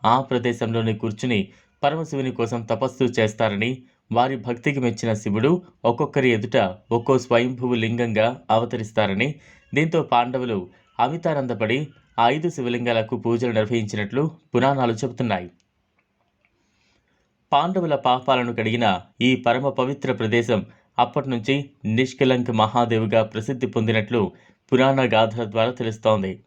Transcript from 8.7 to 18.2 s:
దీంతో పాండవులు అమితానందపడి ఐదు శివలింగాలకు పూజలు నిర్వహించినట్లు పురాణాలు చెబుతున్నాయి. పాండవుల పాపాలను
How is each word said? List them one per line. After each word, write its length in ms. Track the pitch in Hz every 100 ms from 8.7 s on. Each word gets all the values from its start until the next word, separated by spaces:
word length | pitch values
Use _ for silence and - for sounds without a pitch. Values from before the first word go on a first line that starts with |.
| 120 110 - 104 98 135 151 - - _
దీంతో 260 | 131 160 165
పాండవులు 560 | 143 120 123 127 127 104 87 _ _ -
అమితానందపడి 760 | 123 165 170 147 131 110 107 127 151 - _ - 117
ఐదు 160 | 147 170
శివలింగాలకు 680 | 170 120 120 120 113 110 120
పూజలు 360 | 117 117 123 110
నిర్వహించినట్లు 640 | 107 117 107 107 104 123 156 - _
పురాణాలు 380 | 123 131 139 123
చెబుతున్నాయి. 580 | 113 131 120 123 95 90 _ _ _ _ _ _ _ _ _ _ _ _ _ _ _ _ _ _ _ _
పాండవుల 420 | 143 165 190 170 139 131
పాపాలను 460 | 127